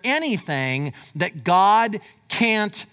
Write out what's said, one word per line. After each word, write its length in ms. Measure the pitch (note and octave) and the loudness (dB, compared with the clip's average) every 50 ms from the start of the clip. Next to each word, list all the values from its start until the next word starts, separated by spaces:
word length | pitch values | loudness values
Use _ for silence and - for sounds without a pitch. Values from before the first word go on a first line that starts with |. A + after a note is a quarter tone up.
| - | -4
anything 880 | B3 C#4 D#4 E4 D4 A3 E3 - - D3 C3+ C3 C3 C3 C3+ D3 C#3+ - - - - - | -2 -2 0 0 -2 -4 -4 -4 -4 -4 -4 -2 -2 -2 -4 -4 -6 -8 -12 -18 -10 -6
that 300 | D3+ F3 F3+ - D3+ A2+ | -4 -4 -4 -6 -4 0
God 560 | F3 F3 F#3 F#3+ G3+ G#3 A3 A#3 A3+ G#3 G#3 - - _ _ _ | 2 4 4 6 6 4 4 2 0 -4 -8 -12 -14 _ _ _
can't 580 | - - - A#3 A3+ A3 G#3+ G#3 G3+ - - - - | -6 -2 0 2 2 2 2 0 -2 -6 -10 -16 -16